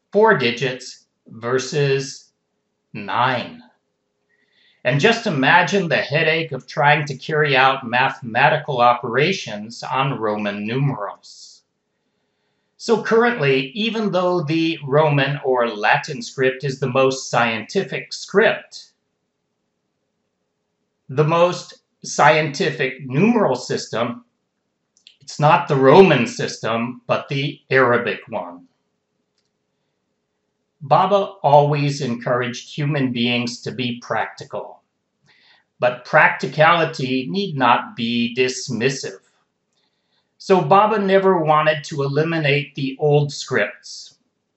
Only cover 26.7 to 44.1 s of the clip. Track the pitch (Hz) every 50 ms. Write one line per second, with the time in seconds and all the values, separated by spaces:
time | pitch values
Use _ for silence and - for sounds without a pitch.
26.7 | 113 117 117 127 123 - _ - 117 107 - - 143 135 139 143 - - _ -
27.7 | 131 135 131 120 120 113 - 104 92 - - 113 107 95 87 87 87 90 - _
28.7 | _ _ _ _ _ _ _ _ _ _ _ _ _ _ _ _ _ _ _ _
29.7 | _ _ _ _ _ _ _ _ _ _ _ _ _ _ _ _ _ _ _ _
30.7 | _ _ 147 127 151 165 190 190 202 196 202 - - - - 143 147 147 143 147
31.7 | 151 143 143 143 135 - 131 117 117 - - 139 123 123 123 120 117 - - -
32.7 | - 156 143 143 156 139 131 123 117 117 120 120 120 120 120 - - - - 117
33.7 | 107 120 120 120 117 120 - - 113 107 98 - - - 110 - - 95 85 -
34.7 | 87 _ _ _ _ _ _ _ _ _ _ _ _ _ _ _ _ _ _ _
35.7 | _ - 123 123 123 - - - 160 156 165 - - - - 143 - 147 156 165
36.7 | 170 170 160 147 - - 131 123 131 131 127 - 180 196 202 180 147 131 127 120
37.7 | 127 131 - 117 107 117 117 117 120 120 117 120 - 127 127 127 - - - 135
38.7 | 113 104 120 139 135 - - - 95 - _ _ _ _ _ _ _ _ _ _
39.7 | _ _ _ _ _ _ _ _ _ _ _ _ _ _ - - 190 180 156 143
40.7 | 190 196 214 208 220 202 196 190 196 190 190 190 185 170 156 151 151 151 156 156
41.7 | 156 147 - - 160 139 139 139 139 151 156 165 165 160 151 139 143 143 143 -
42.7 | - 151 135 131 - - 151 147 147 147 143 - - - - - 127 110 98 -
43.7 | - - _ - - - - -